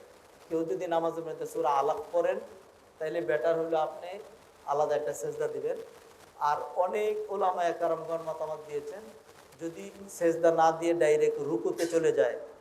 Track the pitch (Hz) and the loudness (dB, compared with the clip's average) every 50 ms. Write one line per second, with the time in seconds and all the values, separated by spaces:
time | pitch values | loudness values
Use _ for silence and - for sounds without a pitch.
0 | - - - - - - - - - - 165 160 165 160 190 170 180 170 165 165 | -16 -20 -20 -20 -20 -20 -20 -20 -10 -4 -2 -2 0 -2 -2 -4 -2 0 0 2
1 | 165 165 156 165 160 156 156 - 151 147 - 165 160 151 143 139 143 151 156 147 | 2 0 -2 -4 -8 -8 -8 -8 -10 -8 -4 -2 0 2 2 4 2 2 0 -2
2 | 151 - 170 170 170 180 190 190 - - - - - - - - - - - - | -4 -2 0 0 2 2 0 -2 -6 -12 -18 -20 -20 -20 -20 -20 -20 -20 -12 -8
3 | 160 156 170 170 170 160 156 147 151 165 165 160 160 165 165 156 156 151 - - | -8 -4 -4 -4 -2 0 0 0 2 0 0 0 0 0 0 0 0 -2 -4 -10
4 | 170 175 185 208 - - - - - - - - - 147 143 147 151 151 147 151 | -12 -12 -14 -14 -16 -18 -20 -20 -20 -20 -20 -16 -6 -2 0 0 2 2 0 -2
5 | 151 147 147 - 151 151 143 - 151 - 147 135 131 156 185 - - - - - | -2 -4 -6 -6 -6 -8 -4 -4 -4 -4 -4 -4 -4 -4 -6 -6 -8 -14 -18 -20
6 | - - - - - - - - 147 147 151 156 - - - - 180 190 214 214 | -20 -20 -20 -20 -20 -20 -8 -2 0 0 0 0 -4 -6 -2 -2 0 0 0 0
7 | 214 214 214 214 - - 202 196 196 185 180 180 175 170 165 170 170 165 165 160 | -2 -2 -2 -4 -6 -6 -4 0 0 0 0 0 0 -2 0 0 -2 -2 -2 -2
8 | 160 160 165 160 160 160 156 156 156 156 156 151 147 147 147 143 147 170 180 202 | -4 -6 -6 -6 -4 -6 -6 -6 -6 -8 -8 -10 -10 -8 -8 -8 -8 -8 -12 -14
9 | 220 220 208 - - - - - - - - - 165 165 165 190 196 202 - - | -14 -16 -20 -20 -20 -20 -20 -20 -20 -20 -16 -12 -10 -10 -10 -10 -14 -16 -16 -16
10 | 196 196 - - 175 165 160 170 170 165 165 160 160 165 160 160 165 170 170 170 | -18 -16 -6 0 2 2 6 8 8 8 8 8 6 6 6 4 2 2 4 4
11 | 160 151 151 151 151 151 - 151 143 139 165 170 - 185 - - 170 - 165 165 | 6 6 6 6 6 4 2 0 -2 -2 -2 0 0 -2 0 0 0 2 2 2
12 | 160 151 139 139 131 120 113 - - - - - | 2 4 4 4 2 2 2 -4 -8 -12 -16 -20